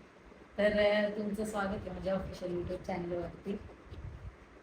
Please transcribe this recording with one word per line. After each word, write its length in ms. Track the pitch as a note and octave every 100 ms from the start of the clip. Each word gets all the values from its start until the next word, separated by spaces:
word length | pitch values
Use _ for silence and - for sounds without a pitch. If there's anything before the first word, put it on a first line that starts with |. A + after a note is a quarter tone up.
| - - - - - -
तर, 200 | G#3 G#3
अ, 400 | G#3 G#3 G#3 G#3+
तुमचं 260 | G#3 G#3
स्वागत 220 | G#3 G#3 G3
आहे 240 | G#3+ F#3
माझ्या 240 | F3 F3+
ऑफिशियल 380 | F#3+ - - F3+
YouTube 340 | F3 E3+ F3+ -
चॅनलवरती. 720 | F3 F3 F3 E3+ - - G#3+ - - - - - - - - - -